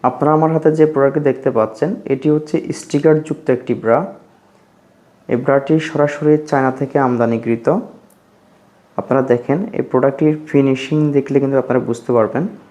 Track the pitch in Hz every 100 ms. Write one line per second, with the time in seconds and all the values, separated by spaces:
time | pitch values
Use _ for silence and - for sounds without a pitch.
0 | 127 - 147 156 160 160 160 156 156 147
1 | 139 147 147 131 139 117 107 - 151 208
2 | - 135 151 151 151 160 - 156 - 147
3 | 156 156 156 143 - 123 - 117 110 123
4 | 190 - _ _ _ _ _ _ _ _
5 | _ _ - 120 135 139 135 160 156 147
6 | 147 - 151 151 151 143 135 131 135 147
7 | 131 120 117 113 117 113 143 185 - -
8 | _ _ _ _ _ _ _ _ _ -
9 | - 135 127 120 120 147 220 - 127 127
10 | 139 143 156 151 156 147 135 131 - 151
11 | 151 143 135 135 135 135 127 123 113 117
12 | - 120 107 127 196 - -